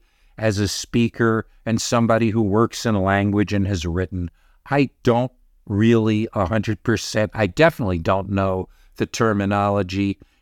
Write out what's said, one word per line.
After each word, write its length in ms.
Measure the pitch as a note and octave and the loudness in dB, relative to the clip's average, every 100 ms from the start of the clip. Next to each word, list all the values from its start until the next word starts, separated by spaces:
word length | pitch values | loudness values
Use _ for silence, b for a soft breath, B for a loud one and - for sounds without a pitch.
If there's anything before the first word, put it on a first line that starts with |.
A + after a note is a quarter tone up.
| _ _ _ - | _ _ _ -4
as 220 | A2 G2+ | -2 0
a 80 | G2+ | -2
speaker 800 | - - B2 A#2 - A#2 A2 - _ - | -4 -4 0 0 0 0 0 -4 _ -4
and 160 | A2+ | -4
somebody 480 | - A#2+ A2+ A2+ A2+ | 0 0 2 2 2
who 140 | G#2+ | 0
works 420 | G#2 G2+ A2+ - A#2 | 2 2 2 0 -2
in 80 | |
a 80 | G#2 | 0
language 520 | F#2+ G2 G2+ G2+ G2 | 2 2 2 0 0
and 120 | G#2 G2 | 0 -2
has 200 | G2 E2+ | -2 -4
written, 440 | E2 F#2 F#2 F2 _ _ _ - | -4 -4 -6 -8 _ _ _ -4
I 220 | C#3 C3+ _ | 0 0 _
don't 300 | - A#2 B2+ _ _ _ - | 0 0 0 _ _ _ -6
really 640 | G2+ A2+ A#2 A2 G#2+ A2 | 0 4 4 2 0 -2
a 120 | G#2+ F#2 | -2 -2
hundred 380 | A2 G#2 G#2 | -2 -2 -4
percent, 480 | - G#2+ - A2 G#2+ | -2 -2 -2 -4 -2
I 140 | - G#2 | -2 -2
definitely 500 | - D#3+ - A2 F2+ | 2 0 2 -4 -2
don't 320 | E2 F#2+ G2 | 0 -2 -2
know 400 | G2 F#2+ F#2 F2+ _ _ - | -2 -2 -2 -6 _ _ -6
the 80 | - | -6
terminology, 1120 | - A2+ G2+ G2 G2+ G2+ G2+ F#2 F#2+ G2 F#2+ b b | 0 0 2 0 0 0 0 -2 -2 -2 -4 b b